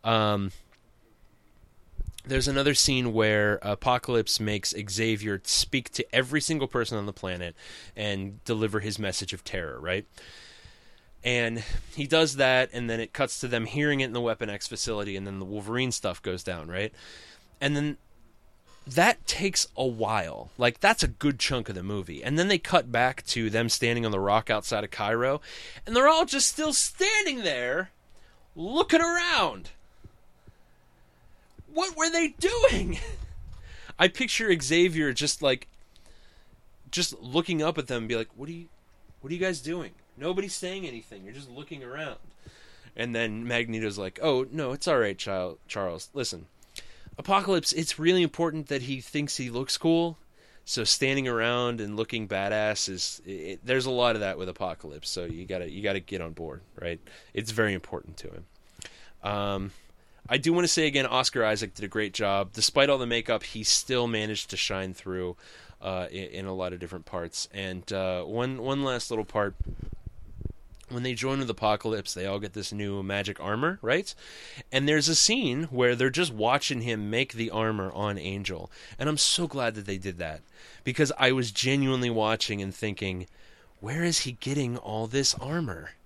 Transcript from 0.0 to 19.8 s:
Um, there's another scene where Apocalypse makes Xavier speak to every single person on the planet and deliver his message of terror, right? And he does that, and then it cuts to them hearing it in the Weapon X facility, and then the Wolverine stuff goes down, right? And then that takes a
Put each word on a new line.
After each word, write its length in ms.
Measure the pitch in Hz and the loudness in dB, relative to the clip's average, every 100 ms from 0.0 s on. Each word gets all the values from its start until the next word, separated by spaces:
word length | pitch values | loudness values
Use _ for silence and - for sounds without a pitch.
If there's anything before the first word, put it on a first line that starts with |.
Um, 480 | 113 113 107 104 98 - - - _ _ _ _ - _ _ _ - - - - - - | 4 4 4 2 -2 -6 -20 -20 _ _ _ _ -20 _ _ _ -20 -20 -20 -6 -6 -6
there's 240 | - 131 131 | 0 2 4
another 260 | 139 143 | 4 4
scene 380 | 139 - 131 123 | 6 6 6 4
where 460 | 110 107 107 104 104 | 4 6 6 4 2
Apocalypse 760 | 104 101 131 123 - 117 107 - | 0 0 2 2 4 0 2 0
makes 340 | 107 104 - 87 107 | 0 -2 -2 -4 -6
Xavier 500 | 95 113 107 107 98 | 0 0 0 -2 -4
speak 460 | - - - 135 117 | 0 0 2 -2 -2
to 220 | - 120 | -6 0
every 260 | 120 127 147 | 2 2 0
single 280 | - 160 135 | 0 0 0
person 280 | 123 113 110 | 0 0 -2
on 80 | 101 | -4
the 60 | |
planet 420 | 98 92 90 87 82 - - - - | -6 -6 -6 -8 -10 -18 -18 -16 -6
and 460 | 104 98 98 98 | -4 -4 -6 -8
deliver 360 | - 110 110 104 | -4 0 2 0
his 180 | 104 104 | -2 -4
message 340 | 101 90 95 | -2 -2 -6
of 120 | 95 | -8
terror, 340 | - 95 80 64 | -6 -6 -6 -8
right? 260 | 78 95 107 - - - - - - - - - - - | -2 -4 -4 -18 -20 -20 -20 -20 -20 -20 -20 -20 -20 -6
And 400 | 123 123 117 117 110 - - - | 0 2 2 -2 -2 -2 -2 -6
he 100 | 147 | 2
does 300 | 160 160 135 | 4 4 6
that, 340 | 131 127 127 | 6 6 4
and 160 | 120 120 | -2 -2
then 120 | 113 | -2
it 120 | 110 | -4
cuts 280 | - 135 - | -2 -2 -2
to 80 | 127 | -2
them 160 | 120 | 0
hearing 360 | 113 143 147 139 | 0 0 2 2
it 40 | |
in 80 | 131 | 0
the 80 | 120 | 0
Weapon 300 | 120 110 107 | 0 -2 -4
X 180 | 101 - | -6 -8
facility, 480 | 110 - 104 101 98 | -6 -4 -2 -4 -6
and 100 | 98 | -6
then 120 | 98 | -8
the 60 | |
Wolverine 460 | 95 104 101 120 127 | -6 -8 -4 0 0
stuff 320 | 117 101 90 | 0 -4 -4
goes 200 | - 90 | -6 -6
down, 240 | - 87 78 | -6 -8 -6
right? 240 | 90 107 - - - - - - - | -4 -4 -6 -20 -20 -20 -20 -20 -4
And 140 | 139 | 0
then 220 | 147 147 147 _ - - _ - - _ - - | 0 -2 -4 _ -20 -20 _ -20 -20 _ -20 -4
that 400 | 131 190 - - | 4 4 4 -2
takes 400 | - 196 - - | 0 0 0 -2
a 100 | - | 0